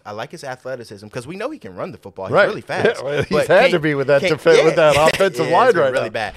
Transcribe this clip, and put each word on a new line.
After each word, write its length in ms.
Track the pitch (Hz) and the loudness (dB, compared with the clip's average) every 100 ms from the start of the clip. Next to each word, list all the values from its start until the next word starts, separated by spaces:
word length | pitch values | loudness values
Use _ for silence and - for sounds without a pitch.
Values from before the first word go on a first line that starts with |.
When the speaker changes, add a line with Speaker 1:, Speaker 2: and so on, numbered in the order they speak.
| - | -14
Speaker 1:
I 60 | |
like 180 | 104 135 | -12 -12
his 120 | 170 | -14
athleticism," 640 | 135 127 127 127 113 101 104 | -14 -14 -12 -12 -14 -18 -14
'cause 180 | 127 120 | -12 -12
we 100 | 190 | -10
know 140 | 247 | -10
he 80 | 311 | -12
can 180 | - 90 | -16 -12
run 160 | 170 | -12
the 60 | 110 | -14
football. 300 | 101 92 95 | -18 -12 -2
He's 60 | |
Speaker 2:
Right. 140 | 160 208 | 0 0
Speaker 1:
really 140 | 214 | -2
fast. 240 | - 175 - | -8 -2 -2
Speaker 2:
<laughs> 100 | - | -2
Yeah, 40 | |
well, 200 | 131 147 | -4 -4
he's 60 | - | -2
Speaker 1:
But 180 | 147 131 | -2 2
Speaker 2:
had 140 | 180 | 4
Speaker 1:
can, 80 | 269 | 4
Speaker 2:
to 80 | 170 | 2
be 160 | 156 143 | 0 -2
with 100 | 131 | 2
that 160 | 139 | 2
Speaker 1:
can, 160 | 180 151 | 2 2
Speaker 2:
defen-, 260 | 170 160 | 4 6
with 140 | 160 156 | 4 4
Speaker 1:
yeah. 140 | 151 | 4
Speaker 2:
that 200 | 143 156 | 4 2
Speaker 1:
<laughs> 0 | - | 2
Speaker 2:
offensive 320 | 190 160 156 | 0 0 0
Speaker 1:
Yeah, 80 | 175 | 2
Speaker 2:
line 100 | 247 | 4
Speaker 1:
it's 40 | |
been 80 | 175 | 2
Speaker 2:
right 100 | 135 | 0
Speaker 1:
really 100 | 131 113 | 0 -4
Speaker 2:
now. 40 | |
Speaker 1:
bad. 240 | 110 104 | -4 -6